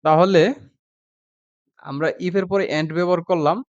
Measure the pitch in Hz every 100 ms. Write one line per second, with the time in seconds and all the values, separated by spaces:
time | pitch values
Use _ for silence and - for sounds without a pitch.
0 | 156 156 185 180 185 285 - _ _ _
1 | _ _ _ _ _ _ _ _ - 139
2 | 160 - 180 190 185 196 190 151 156 160
3 | 180 180 170 180 147 190 262